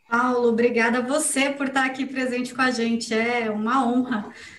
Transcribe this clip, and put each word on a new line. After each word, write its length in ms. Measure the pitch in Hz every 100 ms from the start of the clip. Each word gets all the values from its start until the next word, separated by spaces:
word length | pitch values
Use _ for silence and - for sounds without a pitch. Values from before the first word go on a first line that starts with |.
| -
Paulo, 400 | 233 254 247 240
obrigada 500 | 226 240 226 233 247
a 40 |
você 480 | 240 302 311 277 277
por 180 | 277 269
estar 180 | 262 269
aqui 180 | 269
presente 480 | 262 262 247 247 254
com 100 | -
a 100 | 254
gente, 420 | 226 233 233 -
é 340 | 220 233 240 220
uma 380 | 214 220 269 240
honra 460 | 254 247 220 - - -